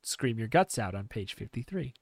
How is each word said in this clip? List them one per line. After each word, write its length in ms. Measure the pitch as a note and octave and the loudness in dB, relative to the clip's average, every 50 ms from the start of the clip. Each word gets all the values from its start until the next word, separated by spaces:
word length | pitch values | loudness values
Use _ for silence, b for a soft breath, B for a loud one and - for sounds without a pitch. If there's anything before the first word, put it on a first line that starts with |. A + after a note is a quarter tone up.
scream 380 | _ - - - - B2+ A#2 A2+ | _ -6 -4 0 0 0 0 0
your 80 | A2+ A2 | -2 4
guts 320 | - E3 F#3+ - - - | 6 6 6 6 2 -2
out 160 | A2 F#2+ F2+ | -2 -2 -2
on 120 | G2 G2 G#2 | -4 -6 -4
page 260 | - A2 G2 G2 - | -4 -6 -6 -6 -8
fifty-three. 600 | - - - - A#2+ B2 - F#3+ F#3+ D3+ B2+ - - | -10 -10 -8 -6 -8 -6 -4 -4 -4 -4 -6 -8 -14